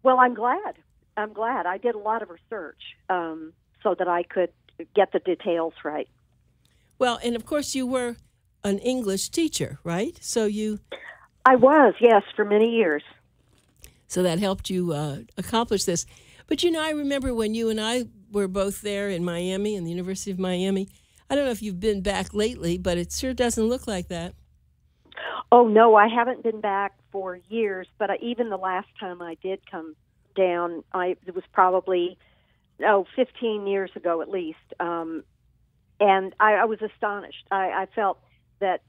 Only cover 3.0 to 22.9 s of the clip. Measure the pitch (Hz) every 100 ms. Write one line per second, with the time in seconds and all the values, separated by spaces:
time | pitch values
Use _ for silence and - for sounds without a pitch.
3 | - 185 165 160 160 _ _ _ 214 180
4 | 180 175 175 196 175 _ _ - 165 -
5 | 190 208 185 165 190 170 165 - 147 147
6 | 110 _ _ _ _ _ _ _ _ _
7 | 247 233 240 233 - 302 277 269 247 254
8 | 240 233 _ _ _ _ 202 196 240 254
9 | 208 196 - - 320 - 131 143 170 170
10 | 269 - - 233 214 208 214 208 _ -
11 | - - _ _ - 254 262 302 240 -
12 | 240 214 - - 208 208 233 233 180 151
13 | - - _ _ _ _ _ _ - _
14 | _ 180 180 165 202 190 - 185 175 147
15 | 151 139 - - - 226 233 196 - 170
16 | - - - - - 302 349 320 311 302
17 | 277 277 262 233 214 226 226 220 214 254
18 | 226 202 190 202 190 190 196 196 208 202
19 | 202 180 175 170 185 190 208 208 165 175
20 | 180 196 202 185 185 180 190 196 190 -
21 | _ _ _ 277 269 208 214 180 220 202
22 | 190 190 185 208 220 247 170 180 180